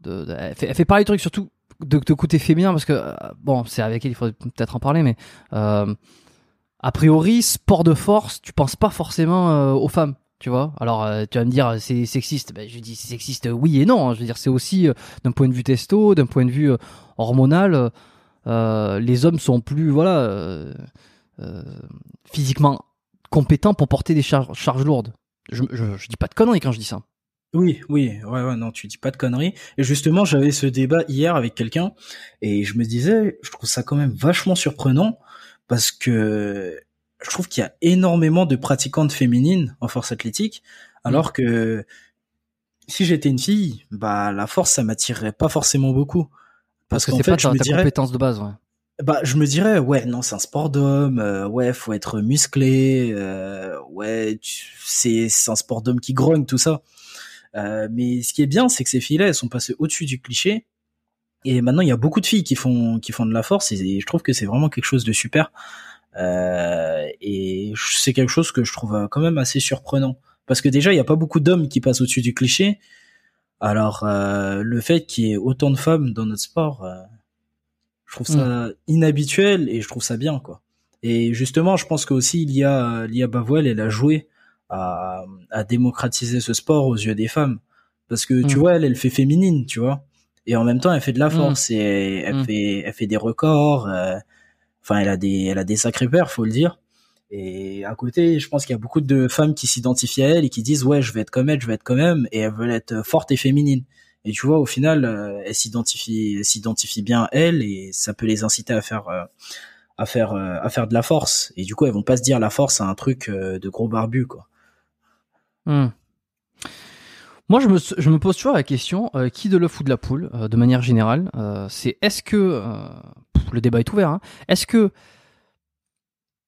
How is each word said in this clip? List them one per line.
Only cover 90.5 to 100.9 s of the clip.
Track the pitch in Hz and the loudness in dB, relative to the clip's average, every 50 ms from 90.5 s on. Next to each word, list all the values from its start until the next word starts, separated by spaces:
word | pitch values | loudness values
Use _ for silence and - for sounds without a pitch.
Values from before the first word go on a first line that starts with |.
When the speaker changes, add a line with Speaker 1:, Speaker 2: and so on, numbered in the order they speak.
| 117 | 0
Speaker 2:
en | 113 117 | 2 2
même | 120 120 131 | 2 2 2
temps, | - 180 | 2 2
elle | 170 139 | 2 2
fait | - 135 | 0 -2
de | 117 127 | 0 0
la | 151 151 | 0 2
Speaker 1:
Mm. | |
Speaker 2:
force | 160 160 143 139 139 - - - | 2 2 2 2 2 0 -2 -2
et | 113 107 104 104 98 98 98 98 98 90 69 | -2 0 0 0 0 0 -2 -2 -4 -4 -4
elle | 101 139 | -4 -4
Speaker 1:
Mm. | 135 131 | -2 -2
Speaker 2:
fait, | 113 107 104 101 104 98 98 | -2 -2 -2 -2 -2 -4 -4
elle | - 104 - | -6 -8 -8
fait | - 113 | -6 -4
des | 98 110 | -4 -2
records, | 104 110 113 110 - 165 156 156 147 147 151 143 131 110 98 | -2 -2 -4 -2 0 2 2 4 4 4 4 2 0 0 -4
euh, | 95 90 92 92 92 101 - _ _ _ _ _ _ _ _ _ _ _ | -4 -4 -2 -4 -4 -6 -8 _ _ _ _ _ _ _ _ _ _ _
enfin, | - - 101 104 | -6 -2 -2 0
elle | 98 101 | 0 0
a | 98 | 0
des, | 90 101 98 98 95 95 | -2 -2 -2 -2 -2 -2
elle | 95 95 95 | -2 -2 -4
a | 92 | -4
des | 95 107 | -2 -2
sacrés | 110 - 117 - - 131 120 | -2 -2 -2 -2 -2 0 2
pères, | 147 180 165 - | 2 2 2 0
faut | - - 110 | -2 -4 -2
le | 110 | -2
dire. | 110 135 165 175 - _ _ _ _ _ _ _ _ _ _ - | 0 0 0 0 -2 _ _ _ _ _ _ _ _ _ _ -16
Et | 101 101 95 92 92 95 98 95 98 98 98 | -14 -12 -10 -10 -10 -10 -10 -10 -10 -10 -10
à | 104 117 | -10 -10
côté, | - 127 123 - 175 170 165 165 147 | -8 -8 -4 0 2 2 4 2 2
je | 135 - | 0 -2
pense | 147 143 - | -4 -4 -4
qu'il | - | -4
y | 123 | -6
a | 110 | -6
beaucoup | 113 120 - 156 | -6 -4 -4 -2
de | 143 131 139 131 127 127 | 0 2 2 4 2 2
femmes | - - 151 156 151 | 2 2 2 2 0
qui | - - - | 0 -2 -2
s'identifient | - 123 117 127 123 - - - - 135 135 | -2 0 0 0 0 0 -2 -2 0 2 2
à | 143 | 4
elle | 165 170 147 | 4 4 2
et | 123 | 0
qui | - 120 110 | -2 -2 -2
disent, « | 131 151 143 127 | 0 0 2 2
Ouais, | 135 | 2